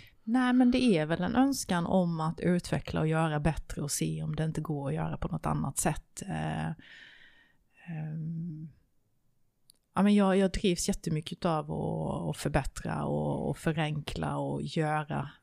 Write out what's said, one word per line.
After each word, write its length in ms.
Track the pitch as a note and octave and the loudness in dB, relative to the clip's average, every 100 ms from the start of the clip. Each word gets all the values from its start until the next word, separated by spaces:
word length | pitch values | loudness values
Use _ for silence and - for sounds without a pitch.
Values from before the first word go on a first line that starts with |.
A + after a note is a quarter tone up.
| - _ | -8 _
Nej, 280 | - B3 B3 | 0 2 4
men 180 | B3 B3 | 6 6
det 80 | B3 B3 E3 | 6 6 4
är 80 | D3+ | 2
väl 160 | E3 | 0
en 140 | F3+ - | 2 4
önskan 500 | C4+ C4 - F3+ E3+ | 4 2 0 0 4
om 340 | F#3+ F3 D#3+ | 4 2 0
att 200 | D#3 E3 | -2 0
utveckla 600 | E3+ F3 - E3+ - E3+ | 2 2 0 -2 -2 0
och 60 | D#3+ | 2
göra 320 | D#3+ D#3+ D3+ | 2 2 2
bättre 420 | D#3 D3 - - | 0 0 -4 -6
och 80 | C#3+ | -4
se 320 | - D#3+ D#3 | -2 -2 -2
om 140 | D#3 D3+ | -4 -2
det 80 | |
inte 160 | D#3+ D#3+ | -2 -2
går 280 | D#3 D3 C#3 | -4 -4 -4
att 60 | |
göra 220 | D#3 D#3+ E3 | -4 -4 -4
på 120 | - | -4
något 180 | D#3 D#3 | -4 -2
annat 320 | D3+ D3 - | -2 -2 -2
sätt. 440 | E3 D3+ - - G3 | -2 -2 -8 -12 -8
Eh, 420 | D#3+ D#3 D#3 D#3 D#3 - - - - - - _ _ _ _ - | -4 -4 -4 -4 -8 -14 -20 -20 -20 -20 -20 _ _ _ _ -12
ehm, 800 | D#3+ D#3 D#3+ D#3 E3 E3+ D#3 D#3 - _ _ _ _ _ _ _ _ _ _ _ | -8 -8 -6 -6 -6 -6 -8 -12 -16 _ _ _ _ _ _ _ _ _ _ _
ja, 80 | - | 2
men 120 | G3+ | 6
jag, 220 | G3+ F#3+ F#3+ | 6 6 6
jag 140 | F#3+ | 4
drivs 380 | - G3+ F3 - | 2 0 0 -2
jättemycket 560 | G3 - D#3 - - | -2 -2 -4 -4 -4
av 280 | F3+ D#3 D3+ | -2 0 -2
att, 580 | D#3 D#3 D#3+ D#3+ - E3 | -4 -4 -2 -4 -4 -4
att 60 | D3+ | -4
förbättra 680 | D3 D3+ - - - D3+ | -2 0 -2 -6 -6 -4
och, 440 | D3 D3 D3 C#3 C#3+ | -2 -2 -2 -2 -4
och 80 | C#3+ | -2
förenkla 800 | E3+ D#3 D3+ D3 C#3+ - D3+ C#3+ | -2 -2 -2 -4 -6 -4 -4 -2
och 260 | C#3 C#3+ | -4 -4
göra 680 | D3 E3 D3+ D3+ D3+ D3 D3 - | -4 -2 0 -2 -2 -6 -6 -12